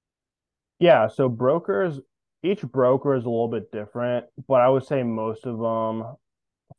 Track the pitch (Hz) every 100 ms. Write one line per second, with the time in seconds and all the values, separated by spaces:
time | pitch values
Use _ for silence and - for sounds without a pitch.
0 | _ _ _ _ _ _ _ - 170 135
1 | 110 - 127 117 127 170 170 196 185 135
2 | - _ _ _ 170 202 131 131 127 135
3 | 143 131 120 117 117 117 - 110 104 120
4 | 123 123 120 - - 131 123 135 127 139
5 | 120 110 110 110 123 113 113 113 110 113
6 | 113 - _ _ _ _ _